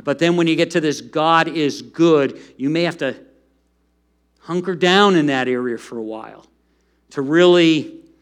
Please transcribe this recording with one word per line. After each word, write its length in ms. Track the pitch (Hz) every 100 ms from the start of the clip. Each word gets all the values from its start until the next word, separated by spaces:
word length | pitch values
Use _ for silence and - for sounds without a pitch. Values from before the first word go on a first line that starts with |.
But 160 | - 139
then 160 | 170 175
when 100 | 165
you 80 |
get 160 | 160 165
to 80 | 175
this, 200 | 151 139
"God 480 | 120 160 156 165 165
is 340 | 160 147 139
good," 580 | 120 - 170 156 135 135 - -
you 140 | 135
may 140 | 160
have 140 | 170 -
to 180 | 139 - - _ _ _ _ _ _ _ _ _ _ _
hunker 380 | - 180 180 170
down 400 | 180 190 208 175
in 100 | 147
that 220 | 135 127
area 300 | 123 123 113
for 200 | - 117
a 40 |
while 440 | 110 110 110 107 _ _ _ _ _ _ _
to 120 | -
really 760 | 135 160 180 175 165 160 - - - _